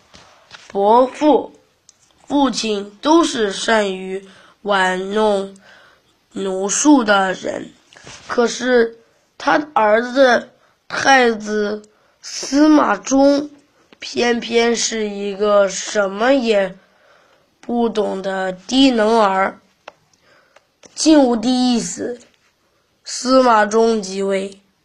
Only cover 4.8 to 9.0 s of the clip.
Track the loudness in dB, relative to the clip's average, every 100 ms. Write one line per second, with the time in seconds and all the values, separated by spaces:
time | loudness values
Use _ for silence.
4.8 | 0 -2 -4 -2 0 0 -4 -14 _ -20
5.8 | _ _ _ _ _ -10 -6 -6 -4 0
6.8 | 2 4 4 0 0 -4 -8 -10 -12 _
7.8 | _ -20 -20 -20 -8 -2 -2 -2 0 2
8.8 | 0 -4